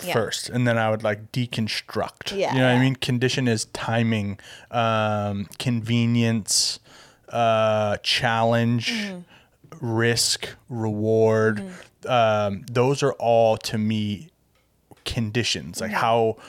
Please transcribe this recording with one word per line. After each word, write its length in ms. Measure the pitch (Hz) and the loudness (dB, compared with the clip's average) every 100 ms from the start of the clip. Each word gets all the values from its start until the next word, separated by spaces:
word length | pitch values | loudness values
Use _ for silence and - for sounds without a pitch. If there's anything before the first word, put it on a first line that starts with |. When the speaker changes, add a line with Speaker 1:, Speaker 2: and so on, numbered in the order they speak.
Speaker 1:
Yeah. 100 | 180 | -2
Speaker 2:
first, 360 | 131 107 - - | 0 0 -4 -6
and 180 | 123 123 | -2 2
then 120 | 113 | 2
I 100 | 110 | 2
would, 140 | 110 | 0
like, 280 | 110 104 110 | -2 -4 -6
deconstruct. 1040 | 127 120 - 107 - - 107 - - - 202 | -6 -4 -4 -4 -6 -6 -4 -6 -6 -8 -4
Speaker 1:
Yeah, 160 | 156 | 0
Speaker 2:
You 60 | 131 | 2
know 40 | 127 | 4
what 60 | |
I 20 | |
Speaker 1:
yeah. 80 | 123 | 4
Speaker 2:
mean? 140 | 131 131 | 2 0
Condition 520 | - 123 127 - 123 | -2 0 0 0 0
is 180 | 110 - | 0 -4
timing, 760 | - - 117 113 113 101 98 - - - | -8 -2 0 2 0 -2 -8 -14 -20 -6
um, 760 | 120 113 110 107 104 104 101 98 - | -2 0 2 0 0 -2 -4 -8 -6
convenience, 1200 | 135 120 110 120 117 120 117 113 - - - - _ - - _ - | -4 -2 0 0 2 2 2 0 0 -2 -2 -4 _ -20 -20 _ -8
uh, 680 | 117 117 110 110 107 104 104 | 0 2 4 2 2 0 -2
challenge, 960 | - - 123 113 117 117 117 120 - | -2 0 2 2 2 2 2 0 -2
Speaker 1:
Mm-hmm. 280 | 233 208 180 175 - _ _ - - 120 | -6 -6 -10 -14 -20 _ _ -20 -10 -4
Speaker 2:
risk, 640 | 113 117 117 - - - - - | 0 2 2 0 -2 -6 -14 -10
reward. 880 | 120 110 104 107 110 113 110 110 104 | -6 -4 -2 2 4 4 4 2 0
Speaker 1:
Mm-hmm. 520 | 98 90 - _ - | -6 -12 -20 _ 0
Speaker 2:
Um, 540 | 123 110 107 104 98 - | 2 4 2 0 -4 -4
those 320 | 123 127 139 | 2 2 2
are 120 | 143 | 0
all 420 | - 117 117 113 110 | 0 4 6 6 2
to 200 | - 113 | -2 -2
me 520 | 107 110 104 101 156 _ _ _ _ _ _ - - | 0 0 -2 -6 -10 _ _ _ _ _ _ -16 -10
conditions. 720 | - 110 117 107 87 69 - | -6 -4 -2 -2 -4 -8 -8
Like 100 | 110 | -6
Speaker 1:
Mm-hmm. 80 | 107 | 0
Speaker 2:
how, 380 | 117 117 113 107 | 2 2 2 -2